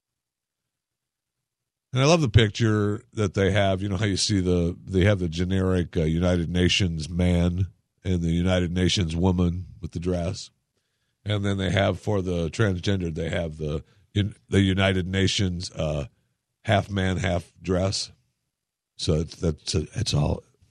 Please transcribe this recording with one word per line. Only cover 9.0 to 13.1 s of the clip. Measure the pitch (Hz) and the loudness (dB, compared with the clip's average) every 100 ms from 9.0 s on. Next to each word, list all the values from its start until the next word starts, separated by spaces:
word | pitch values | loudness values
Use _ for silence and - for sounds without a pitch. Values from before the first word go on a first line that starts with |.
| 82 82 | -2 0
woman | 92 90 87 87 - - | 2 2 2 -2 -8 -14
with | 82 | -12
the | 82 | -6
dress. | 87 87 87 92 - _ _ _ _ _ _ _ | -4 -4 -4 -8 -14 _ _ _ _ _ _ _
And | 104 104 101 | -6 -4 -2
then | 98 | -2
they | 92 | 0
have, | 101 98 87 | 2 2 0
for | - 104 | -2 -2
the | 92 87 80 | -2 -2 -2
transgendered, | - 107 90 101 98 85 | 0 0 0 -2 -2 -4